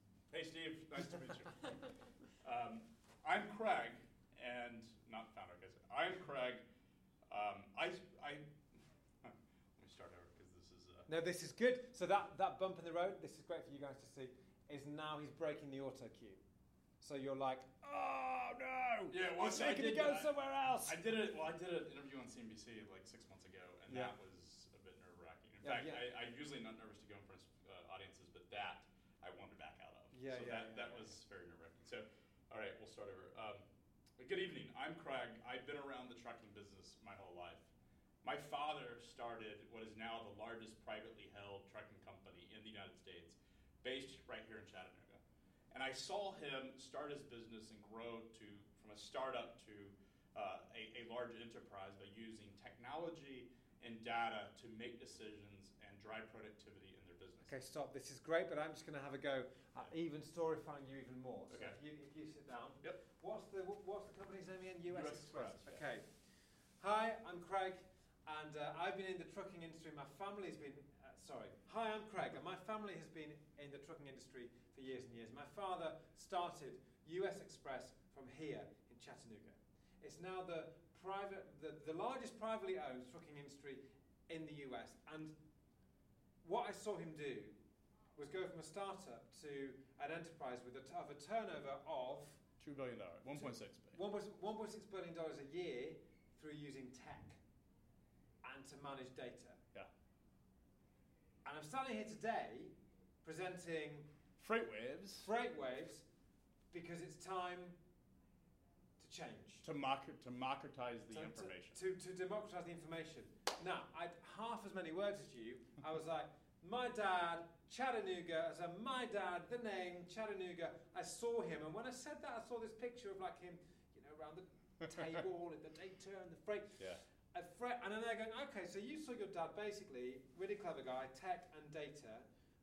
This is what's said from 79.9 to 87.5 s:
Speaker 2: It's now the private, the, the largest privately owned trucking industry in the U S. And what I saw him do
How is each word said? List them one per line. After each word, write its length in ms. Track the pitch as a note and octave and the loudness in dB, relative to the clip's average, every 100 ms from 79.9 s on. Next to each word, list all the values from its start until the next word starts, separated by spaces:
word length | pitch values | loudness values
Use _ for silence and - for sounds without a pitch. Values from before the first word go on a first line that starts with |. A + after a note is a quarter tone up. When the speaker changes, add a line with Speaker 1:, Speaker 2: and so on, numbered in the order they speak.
| - | -14
Speaker 2:
It's 180 | D3 D#3 | -12 -6
now 220 | F#3 F#3 E3+ | -2 0 0
the 240 | E3 D#3+ - - - | 0 -2 -6 -16 -6
private, 440 | F#3 G3 G3 G3 - - | 0 2 2 -2 -6 -6
the, 140 | D#3 D3+ D#3 | -4 -2 0
the 100 | E3 | 4
largest 400 | A3+ C4 A#3 - | 4 4 -2 0
privately 400 | A3 A3 F#3+ F#3 | 2 2 4 2
owned 280 | C#3+ B2+ B2+ | 2 -2 -6
trucking 260 | E3 D3+ D3 | -10 -10 -10
industry 420 | C#3 - C#3 B2+ - - - - - | -10 -8 -8 -8 -8 -16 -20 -16 -4
in 160 | E3 D3+ | -2 -2
the 80 | D3+ C3+ | -4 -2
U 80 | |
S. 200 | B2 - - D3+ | -2 -4 -10 -8
And 200 | D#3 D#3 D#3 - - - - - - - - - - E3 | -4 -4 -6 -14 -20 -20 -20 -20 -20 -20 -20 -20 -10 4
what 220 | A3 F#4 | 6 6
I 40 | |
saw 240 | G3 G#3+ F3 | 2 2 2
him 140 | E3 D3+ | 0 -2
do 260 | C#3+ A2 G2+ | -2 -2 -6